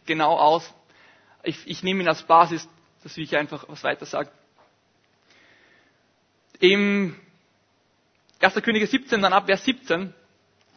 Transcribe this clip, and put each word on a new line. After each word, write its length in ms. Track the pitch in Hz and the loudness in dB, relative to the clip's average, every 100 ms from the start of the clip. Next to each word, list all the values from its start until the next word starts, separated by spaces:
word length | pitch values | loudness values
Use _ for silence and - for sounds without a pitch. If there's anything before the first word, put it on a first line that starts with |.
| - | -8
genau 320 | 160 151 165 | -2 0 4
aus. 340 | 147 165 - _ _ _ - _ _ _ | 4 2 -2 _ _ _ -20 _ _ _
Ich, 240 | - 156 - | -10 -10 -10
ich 160 | 170 | -8
nehme 200 | 185 190 | -4 -2
ihn 60 | 170 | -2
als 140 | 156 | -2
Basis, 460 | - 165 170 165 - _ _ _ | 4 6 6 0 -10 _ _ _
dass 140 | 151 - | -20 -14
ich 200 | 151 151 | -4 -4
einfach 320 | 147 147 - | -4 -10 -16
was 140 | 151 | -8
weiter 240 | 139 135 151 | -6 -6 -6
sage. 240 | 147 147 _ _ _ _ _ _ _ _ _ _ _ _ _ _ _ _ _ _ _ _ _ _ - | -8 -8 _ _ _ _ _ _ _ _ _ _ _ _ _ _ _ _ _ _ _ _ _ _ 2
Im 580 | 185 202 202 202 185 - _ _ _ _ _ _ _ _ _ _ _ - | 4 4 2 0 -2 -8 _ _ _ _ _ _ _ _ _ _ _ -2
erster 220 | 190 214 | 0 0
Könige 260 | 233 214 208 | -2 0 0
siebzehn, 360 | 262 - 220 | -4 -2 -2
dann 100 | 196 | 2
ab 140 | 190 190 | 0 0
Vers 180 | 190 | -2
siebzehn, 480 | - 247 - 170 190 - _ _ _ _ _ | -2 -6 -4 -4 -6 -16 _ _ _ _ _